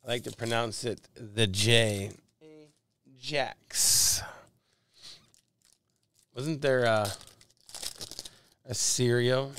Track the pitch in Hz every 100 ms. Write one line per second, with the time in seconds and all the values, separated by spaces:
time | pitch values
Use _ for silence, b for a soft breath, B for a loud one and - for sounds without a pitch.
0 | 107 120 120 120 117 117 117 104 120 104
1 | - - 113 104 110 95 107 117 113 104
2 | 98 - _ _ - 156 151 _ _ _
3 | _ 135 127 147 131 - _ - - -
4 | - - B B B _ B B B B
5 | B B B _ _ _ _ _ _ _
6 | _ _ _ - 139 160 143 131 120 110
7 | 104 101 - - _ _ _ - - -
8 | - B B B B B - 120 - -
9 | 127 120 120 127 135